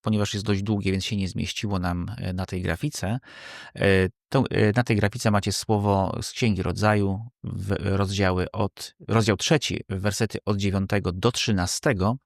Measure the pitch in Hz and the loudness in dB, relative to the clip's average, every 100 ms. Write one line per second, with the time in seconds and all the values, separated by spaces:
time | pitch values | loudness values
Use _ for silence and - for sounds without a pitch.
0 | - 107 104 104 101 98 98 104 98 95 | 0 0 0 -2 0 0 0 0 2 0
1 | - 104 95 95 90 - 104 98 90 87 | 0 -2 -2 -2 -6 -4 -4 -2 -2 -2
2 | 82 110 98 92 92 92 90 82 147 - | -4 -6 -6 -4 -4 -4 -2 -2 -4 -4
3 | 92 120 - - - - - - 92 95 | -4 -4 -6 -20 -18 -18 -18 -2 2 4
4 | 92 - _ 135 - 92 107 107 123 107 | 2 -2 _ 0 0 2 4 4 2 2
5 | 101 - 113 104 98 95 - 107 101 98 | 2 0 2 2 0 -4 0 2 4 2
6 | 95 - - - 120 92 87 90 104 107 | 2 -2 -8 -2 0 0 -2 0 2 2
7 | 98 98 117 _ - 95 95 98 98 98 | 2 -2 -8 _ -10 -8 -4 -2 0 0
8 | 98 98 98 92 92 - 104 - - _ | 0 2 2 2 -2 -2 -4 -4 -16 _
9 | - 113 107 101 - 156 - 87 - 98 | 0 2 4 2 4 2 2 -6 -6 -4
10 | 98 101 110 - - 101 98 95 95 104 | -2 0 -2 -2 -2 0 2 0 0 0
11 | 92 90 113 - - 101 87 - - 107 | 0 0 0 0 0 0 0 0 0 2
12 | 95 131 | 0 0